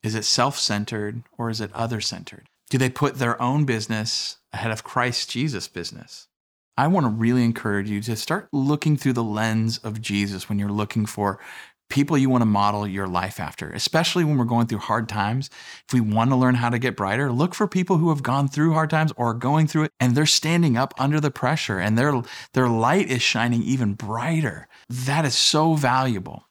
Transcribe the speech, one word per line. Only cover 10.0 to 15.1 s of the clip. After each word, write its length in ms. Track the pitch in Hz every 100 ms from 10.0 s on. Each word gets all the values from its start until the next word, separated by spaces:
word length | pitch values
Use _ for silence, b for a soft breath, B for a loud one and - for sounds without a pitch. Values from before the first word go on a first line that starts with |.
Jesus 480 | 110 101 101 95 -
when 100 | 101
you're 120 | 101
looking 360 | 101 104 - 107
for 320 | - 101 95 B B B B _
people 260 | 139 147 151
you 140 | 135
wanna 160 | 127 113
model 420 | 104 101 104 104
your 180 | 95 95
life 320 | 90 95 -
after, 300 | 73 - 78
especially 540 | - - 160 170 180
when 140 | 160 143
we're 80 | 117
going 200 | 117 117
through 120 | 110
hard 280 | - 110
times. 440 | 110